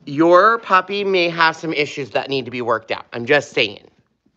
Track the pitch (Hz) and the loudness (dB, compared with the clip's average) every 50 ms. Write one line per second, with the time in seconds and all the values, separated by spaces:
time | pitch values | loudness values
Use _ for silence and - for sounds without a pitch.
0 | _ - 143 139 160 170 175 180 190 214 226 233 226 - 202 185 185 180 202 202 | _ -10 -2 0 2 6 6 6 6 6 2 0 -2 2 2 2 2 2 -4 -4
1 | 202 196 190 185 175 170 170 165 170 170 160 - - 165 165 143 147 139 - - | -2 0 0 0 0 0 0 0 0 0 0 -2 -6 -6 -2 -2 -4 -4 -4 -10
2 | 143 123 - 139 127 - 135 139 127 113 117 123 120 113 120 113 107 _ 113 95 | -12 -6 -6 -6 -4 -4 -6 -6 -6 -6 -8 -8 -4 -2 -2 -4 -2 _ -10 -10
3 | - _ - 120 117 117 147 143 127 - - - 127 104 104 - _ - _ _ | -10 _ -12 -12 -2 2 2 2 2 0 -2 -2 -2 -2 -4 -10 _ -20 _ _
4 | _ _ _ _ _ _ _ | _ _ _ _ _ _ _